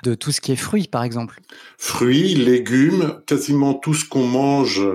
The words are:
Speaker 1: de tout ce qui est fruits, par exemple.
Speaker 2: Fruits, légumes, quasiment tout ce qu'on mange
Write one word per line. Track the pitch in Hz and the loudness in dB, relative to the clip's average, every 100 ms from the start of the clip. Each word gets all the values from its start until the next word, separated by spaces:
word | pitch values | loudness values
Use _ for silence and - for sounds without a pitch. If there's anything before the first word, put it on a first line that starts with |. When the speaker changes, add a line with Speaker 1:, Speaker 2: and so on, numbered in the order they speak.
Speaker 1:
de | 123 | -4
tout | 117 - | -4 -4
ce | 139 | -4
qui | - | -2
est | 131 | -4
fruits, | - 214 175 | -2 -2 -2
par | 123 | -4
exemple. | 120 117 113 - - - - - | -4 -6 -10 -14 -20 -20 -20 -12
Speaker 2:
Fruits, | - - 123 135 190 | -8 0 2 2 2
légumes, | 160 123 123 110 127 151 190 151 - - | 2 4 2 2 0 2 2 0 -4 -4
quasiment | 143 143 143 139 | -2 0 0 0
tout | 135 - | 0 -2
ce | 151 - | -2 -2
qu'on | 135 123 | 0 0
mange | 127 139 143 127 98 98 | 2 2 2 0 0 -2